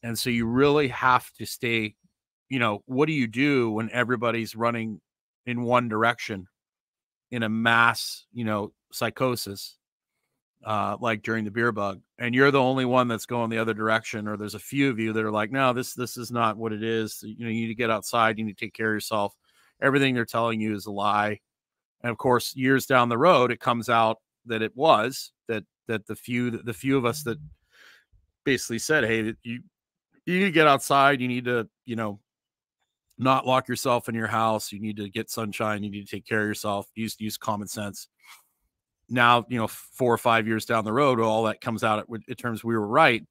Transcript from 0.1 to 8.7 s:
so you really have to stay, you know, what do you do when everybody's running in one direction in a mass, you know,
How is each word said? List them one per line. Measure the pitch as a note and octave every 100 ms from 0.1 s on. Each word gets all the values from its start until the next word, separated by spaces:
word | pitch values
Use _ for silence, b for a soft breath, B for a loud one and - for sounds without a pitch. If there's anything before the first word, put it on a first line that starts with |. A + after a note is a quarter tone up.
| A2+
so | C3
you | A#2 A#2
really | B2 C#3+ D3 C#3+
have | A#2 B2+ B2 -
to | _ A2
stay, | - B2 A2+ G#2+ _ _ _ _ _ _
you | C3
know, | A#2 G#2 _
what | C3 D#3
do |
you | D#3 A#2
do | A2+ C#3+ C#3 A#2
when | G#2+ A2+
everybody's | A#2 A#2+ B2 A#2 A2+ A2
running | A2 A#2 A#2 A2+ G#2 _ _ _ _ -
in | A#2+
one | A#2 B2 A#2+
direction | A2 A#2 A#2+ - G2+ F2+ _ _ _ _ _ _ _ _
in | B2
a | A2+
mass, | A2 A2+ A#2 A#2 A#2 - - _
you | A#2+
know, | A2+ G#2+ G#2